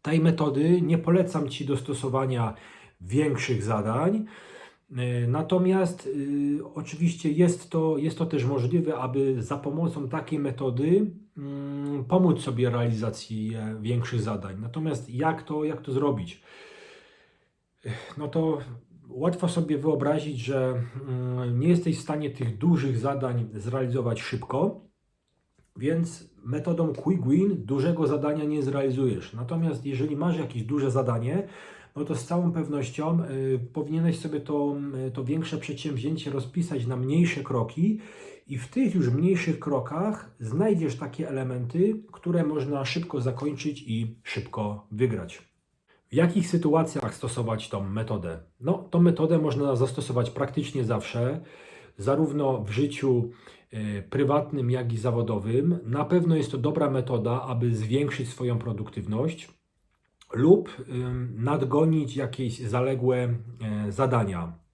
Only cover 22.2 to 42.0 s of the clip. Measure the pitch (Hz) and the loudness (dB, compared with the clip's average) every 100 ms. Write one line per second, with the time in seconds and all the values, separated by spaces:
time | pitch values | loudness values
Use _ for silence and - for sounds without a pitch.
22.2 | 147 - 120 107 170 156 135 113 135 127 | -4 -2 -4 2 4 4 4 0 0 0
23.2 | 127 120 107 107 110 131 127 127 120 107 | -2 -2 -4 -6 -4 -2 0 0 0 -2
24.2 | - 120 - 131 196 - - _ _ _ | -4 -6 -4 0 0 -2 -18 _ _ _
25.2 | _ _ _ _ _ - 135 165 165 - | _ _ _ _ _ -4 0 0 -2 -6
26.2 | - _ 117 147 175 165 160 - - 185 | -20 _ -6 -4 -2 0 0 0 0 2
27.2 | 123 156 196 170 104 135 151 160 147 147 | 4 4 4 0 -2 0 2 2 2 2
28.2 | 147 151 151 151 135 139 135 127 131 95 | 0 0 0 0 0 0 0 2 0 0
29.2 | - 113 123 170 165 127 139 127 151 143 | -6 -10 -4 0 0 -2 -4 -2 -2 0
30.2 | 175 165 131 117 110 147 135 127 123 117 | 0 0 -2 -6 -2 0 2 2 0 0
31.2 | 123 175 196 - - - - 139 147 123 | 0 -2 -4 -12 -20 -20 -16 -8 -4 -4
32.2 | - 175 175 165 143 147 123 - 156 170 | -2 0 0 0 -2 -2 -4 -4 0 0
33.2 | 135 135 135 127 120 151 143 160 170 170 | 0 -2 0 0 -2 -6 -2 2 2 0
34.2 | 160 147 151 147 143 143 143 135 131 120 | -4 -6 -2 0 0 0 -4 -4 -6 -4
35.2 | 127 156 165 151 - 131 156 131 135 160 | -2 -2 -2 -6 -6 -6 -4 -2 -2 -4
36.2 | 143 135 123 180 170 139 117 127 131 160 | -4 -4 -4 -4 -2 -2 -2 -2 2 4
37.2 | 170 - - 120 110 160 196 214 - - | 2 0 -2 -2 -2 2 2 0 -6 -20
38.2 | - - - 131 - 247 247 180 123 127 | -20 -20 -10 -10 -4 0 2 2 2 4
39.2 | 175 180 165 - 147 135 - 151 208 208 | 2 2 0 -2 -2 -2 -2 -2 -2 -4
40.2 | - _ 110 139 220 185 151 120 135 - | -10 _ -4 0 2 2 0 -4 -8 -6
41.2 | 160 135 127 123 120 165 202 214 | -4 -4 -4 -4 -2 2 2 2